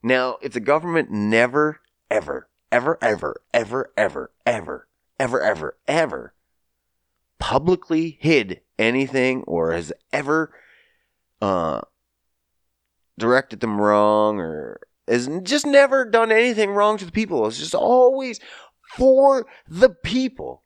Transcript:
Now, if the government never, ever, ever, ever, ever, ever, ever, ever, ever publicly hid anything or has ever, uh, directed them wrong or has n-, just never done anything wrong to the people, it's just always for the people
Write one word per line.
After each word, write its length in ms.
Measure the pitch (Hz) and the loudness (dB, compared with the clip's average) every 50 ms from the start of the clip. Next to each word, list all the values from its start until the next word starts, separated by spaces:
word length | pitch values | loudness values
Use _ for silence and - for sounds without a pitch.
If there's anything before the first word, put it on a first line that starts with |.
Now, 360 | - 117 127 127 127 127 120 - | 0 2 0 2 0 -2 -4 -8
if 120 | - 123 - | -10 -8 -8
the 60 | 120 | -6
government 500 | 107 113 143 156 165 175 165 165 147 - | -2 0 0 0 0 -2 -2 -2 -2 -2
never, 680 | - 104 104 107 110 113 120 123 123 147 151 151 151 _ _ _ _ _ _ _ | -4 -4 -2 2 2 2 2 2 2 0 0 0 -2 _ _ _ _ _ _ _
ever, 380 | 120 107 87 73 69 65 - _ _ _ _ _ | -4 -4 -2 -4 -10 -10 -10 _ _ _ _ _
ever, 260 | - 120 120 147 165 - | 0 0 2 0 -2 0
ever, 400 | - 120 107 90 - 73 - - _ _ - | 0 -2 -2 -2 -4 -8 -8 -10 _ _ 0
ever, 380 | 120 117 101 117 135 131 - _ - | 0 0 0 -4 -6 -6 -4 _ -2
ever, 340 | 107 95 - 139 131 - _ _ _ | -2 -2 -2 -6 -12 -12 _ _ _
ever, 420 | - 120 110 - 76 71 64 - _ _ _ _ _ _ _ | -2 -2 -2 -4 -10 -12 -12 -12 _ _ _ _ _ _ _
ever, 580 | 135 123 120 - - - - 160 156 - - _ _ - | -4 -2 -2 0 0 0 -2 -2 -6 -10 -10 _ _ -2
ever 460 | 143 160 160 135 80 - - - _ _ _ _ _ _ _ _ _ _ _ _ _ _ _ _ _ _ _ _ _ _ | 0 0 0 -2 -4 -10 -12 -14 _ _ _ _ _ _ _ _ _ _ _ _ _ _ _ _ _ _ _ _ _ _
publicly 800 | - - - 139 147 175 185 175 - _ 165 160 165 165 156 _ | -8 -2 -2 0 0 0 -2 -2 -2 _ -4 -2 -2 -4 -8 _
hid 400 | - 156 165 139 110 95 90 - _ _ _ - | 0 2 2 2 2 0 -8 -14 _ _ _ -2
anything 680 | 113 113 120 131 135 131 131 131 127 127 127 127 - | 0 0 0 0 -2 -2 0 0 0 0 -2 -4 -6
or 300 | - - 85 82 82 80 | -4 -2 -2 0 0 -2
has 180 | 85 85 78 - _ _ _ - | -4 -4 -8 -12 _ _ _ -6
ever, 400 | 143 143 135 151 160 160 147 _ - _ _ _ _ _ _ _ _ _ _ _ _ _ _ _ _ | -6 -2 0 -2 -2 -2 -4 _ -20 _ _ _ _ _ _ _ _ _ _ _ _ _ _ _ _
uh, 400 | 107 98 95 90 85 80 71 57 - _ _ _ _ _ _ _ _ _ _ _ _ _ _ _ _ _ _ _ _ _ _ _ _ _ _ - | -2 0 0 0 0 -2 -4 -6 -8 _ _ _ _ _ _ _ _ _ _ _ _ _ _ _ _ _ _ _ _ _ _ _ _ _ _ -4
directed 420 | 107 117 123 131 135 _ - 101 | 0 2 2 2 0 _ -8 -6
them 220 | - 113 104 104 | -4 -4 -2 0
wrong 580 | 104 104 104 104 104 104 107 107 107 107 107 101 | 2 4 4 4 4 4 4 2 2 0 0 -2
or 400 | 85 80 80 76 73 57 50 - - _ _ _ _ - | -6 -6 -8 -8 -10 -12 -14 -16 -20 _ _ _ _ -2
has 200 | 113 120 123 131 | 0 0 0 -2
n-, 160 | 151 180 185 | -6 -8 -4
just 220 | 180 262 294 - | -2 -4 -2 -2
never 400 | 294 285 277 277 262 262 269 254 | 4 4 4 4 4 2 -2 -2
done 260 | 220 208 226 226 226 | 2 2 2 2 4
anything 400 | 220 220 233 254 233 208 214 196 | 2 2 2 2 0 0 -2 0
wrong 260 | 202 202 202 214 214 208 | 2 2 2 2 0 -2
to 80 | 196 | -6
the 60 | 170 | -6
people, 340 | 165 214 220 196 175 135 110 | -4 -4 -4 -2 -2 -2 -2
it's 120 | 107 117 127 | -2 -4 -6
just 180 | 147 160 - | -8 -4 -2
always 640 | 190 - - 240 254 254 247 269 269 269 254 226 - - - - - - - _ _ _ _ - | -2 0 2 4 6 6 4 4 2 -6 -8 -10 -12 -16 -20 -20 -20 -20 -20 _ _ _ _ -6
for 500 | - 254 269 262 262 277 277 269 262 226 - - - _ - | 2 4 6 6 8 6 6 4 2 -2 -6 -14 -20 _ -16
the 220 | 156 175 233 262 | 0 4 4 4
people 760 | - _ _ - 190 254 262 254 - _ - 65 62 _ _ | 4 _ _ -4 -2 -2 -2 -2 -6 _ -14 -14 -14 _ _